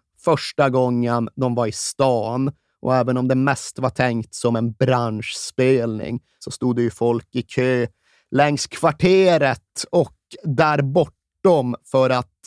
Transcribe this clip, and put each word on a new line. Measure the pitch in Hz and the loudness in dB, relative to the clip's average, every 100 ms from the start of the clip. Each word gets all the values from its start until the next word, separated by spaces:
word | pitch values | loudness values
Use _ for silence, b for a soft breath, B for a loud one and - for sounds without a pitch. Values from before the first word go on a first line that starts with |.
| _ _ | _ _
Första | - 151 - - 135 | 0 0 -2 0 0
gången | 131 123 120 120 120 113 - | 2 0 0 0 -2 -4 -4
de | 127 | -2
var | 120 113 | -2 -4
i | |
stan. | - - - 135 120 110 123 135 - _ _ | -4 -6 0 0 0 -2 -4 -4 -6 _ _
Och | - 127 | 0 0
även | 123 127 | 0 0
om | 127 | 0
det | |
mest | 131 139 127 - - | 0 0 -2 -6 -6
var | 127 | -4
tänkt | - 127 117 107 | 0 -2 -2 -6
som | - 120 117 | -4 -2 0
en | 117 | -2
branschspelning | 107 131 123 117 107 - - - - 127 131 117 110 73 120 _ _ | -2 0 0 0 -4 -8 -10 -8 0 2 2 0 -6 -6 -10 _ _
så | - | -14
stod | - 131 120 | -4 -2 0
det | |
ju | 117 | -2
folk | - 120 117 - | 0 -2 -2 -4
i | 127 | -10
kö | - - 127 123 120 _ _ _ - | -6 -2 0 0 -4 _ _ _ -4
längs | 131 147 147 - | 2 2 0 -6
kvarteret | - 165 151 180 190 185 165 139 120 _ - - | -2 -2 2 4 4 4 4 2 -2 _ -14 -2
och | 175 - _ _ - | 0 0 _ _ -12
där | 160 131 156 151 | -4 0 2 2
bortom | 139 165 147 - _ _ 190 160 123 - | 0 0 0 -4 _ _ 2 2 0 -6
för | - 131 131 | -2 0 2
att | 127 120 _ | 0 -4 _